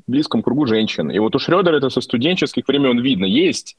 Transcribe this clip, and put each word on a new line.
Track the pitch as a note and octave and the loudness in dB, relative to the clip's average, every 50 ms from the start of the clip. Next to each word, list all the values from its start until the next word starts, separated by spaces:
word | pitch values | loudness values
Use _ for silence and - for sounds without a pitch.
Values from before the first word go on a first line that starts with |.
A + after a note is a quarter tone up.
| - - | -6 -2
близком | B2 C#3+ D#3 - - A#2 G#2 | 0 0 0 0 -2 -2 -2
кругу | - A#2 C#3+ D3+ A#2 | 0 0 0 0 2
женщин. | A2 A2 A2 G#2 - - D#2+ D2 | 2 0 0 -2 -2 -4 -4 -2
И | D2 F#2+ | 0 0
вот | G#2+ A2 - | 0 0 0
у | C3+ | -2
Шредера | - - E3 F#3+ G3 F3 D#3 C#3+ | 0 2 0 2 4 2 2 2
это | C3+ C3 | 0 0
со | - C3 | -2 -4
студенческих | - - - A#2 B2 E3 F#3 F3+ E3 C3+ - B2+ - - | -4 -2 -2 0 0 0 0 0 -2 -2 -2 -4 -2 0
времен | C#3 C#3+ C#3+ C3 A#2+ A#2+ | 0 2 2 2 2 2
видно. | A#2+ C3+ B2+ F#2 F#2+ | 0 0 0 0 0
Есть | F#2 G2+ B2+ F4 D#3+ - - - - - | 0 2 2 2 2 0 -2 -8 -12 -20